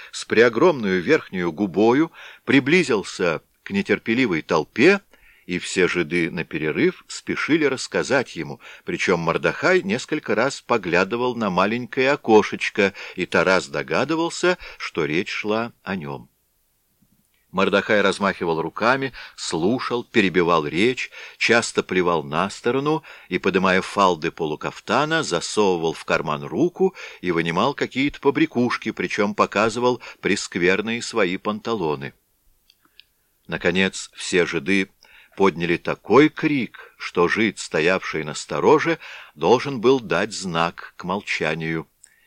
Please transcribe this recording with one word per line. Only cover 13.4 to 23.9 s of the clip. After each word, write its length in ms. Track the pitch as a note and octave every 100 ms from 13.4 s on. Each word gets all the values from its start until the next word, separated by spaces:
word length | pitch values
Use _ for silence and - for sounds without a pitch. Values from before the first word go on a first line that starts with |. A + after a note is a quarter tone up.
| E2+ F#2 C#2
догадывался, 920 | D2+ C#2 E2 C#3 D#3+ E3+ - F3 F3+ - -
что 260 | - -
речь 260 | D2 D#2 G#2+
шла 420 | - G#2 A2 A#2 _
о 140 | - G2
нем. 320 | C#3+ C3+ - _ _ _ _ _ _ _ _ _ _ _ _
Мордахай 480 | F#2 G2 G2 - G#2+
размахивал 640 | G2 F2+ G2 - F2+ D#2+
руками, 500 | D#2+ - A2 C3+ C3 - -
слушал, 720 | - - E2+ F2+ B2 - A#2+
перебивал 600 | - A#2+ G2 F2 E2+ E2 D2
речь, 440 | D#2 A#2 B2+ - - - -
часто 460 | - A#2 - -
плевал 400 | - F#2 F2 E2+
на 260 | C#2+ D#2 G2
сторону 540 | - A#2+ C3 D3 D#3 - - -
и, 100 | F#2
подымая 440 | G2+ F#2 F#2+ F#2
фалды 480 | -